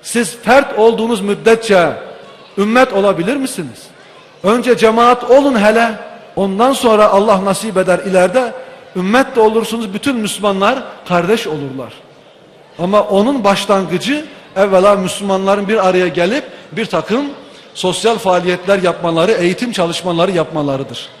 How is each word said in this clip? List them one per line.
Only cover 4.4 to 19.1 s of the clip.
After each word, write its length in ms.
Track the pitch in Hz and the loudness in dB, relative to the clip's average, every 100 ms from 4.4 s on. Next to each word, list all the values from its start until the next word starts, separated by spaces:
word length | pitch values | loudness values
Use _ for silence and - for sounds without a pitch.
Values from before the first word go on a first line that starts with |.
Önce 340 | 180 240 247 226 | 0 0 2 2
cemaat 540 | 220 226 240 247 - | 4 4 4 2 4
olun 280 | 262 285 247 | 4 4 2
hele, 300 | 208 226 233 214 - - - - | 2 2 0 -4 -14 -20 -14 -6
ondan 380 | 196 190 247 | -4 0 0
sonra 360 | 262 247 214 214 | 2 2 4 4
Allah 360 | 196 214 196 196 | 4 2 2 0
nasip 320 | 190 220 190 | -4 -2 -2
eder 220 | 185 175 | 0 0
ileride 540 | 196 185 185 247 240 - - - - 185 | 2 2 2 2 -2 -8 -18 -20 -12 -6
ümmet 400 | 185 233 262 233 | 0 0 0 2
de 40 | |
olursunuz, 540 | 220 220 220 226 220 | 2 2 -4 -6 -6
bütün 220 | 190 - 254 | -6 -4 -2
Müslümanlar 680 | 208 - 202 190 202 262 - - - | -4 -2 -2 0 0 -2 -6 -16 -2
kardeş 400 | 180 170 226 202 | -2 0 -2 -2
olurlar. 460 | 156 139 131 117 - - - - _ - - - - | -8 -8 -10 -14 -18 -20 -20 -20 _ -20 -20 -20 -8
Ama 220 | 175 208 | 0 0
onun 420 | - 196 220 277 | 2 2 2 0
başlangıcı 840 | 202 196 - 196 185 175 214 294 311 - - - | 0 0 0 0 0 -4 -4 -6 -6 -18 -12 -2
evvela 400 | 202 190 196 202 | 2 4 4 2
Müslümanların 720 | 185 - 202 190 196 202 196 | 0 -6 -4 -2 0 -2 0
bir 200 | 220 190 | 0 2
araya 200 | 185 180 | 2 0
gelip 360 | 175 175 262 - - - | 0 -2 -2 -6 -20 -14
bir 140 | 165 220 | -8 -4
takım 400 | 175 151 220 285 - - - - | -4 -2 -4 -4 -10 -20 -20 -20
sosyal 440 | - 185 180 220 233 | -6 -4 -2 -2 0
faaliyetler 640 | 190 180 175 180 180 196 | 0 0 0 -4 -2 0
yapmaları, 500 | 180 165 170 | 0 -2 -2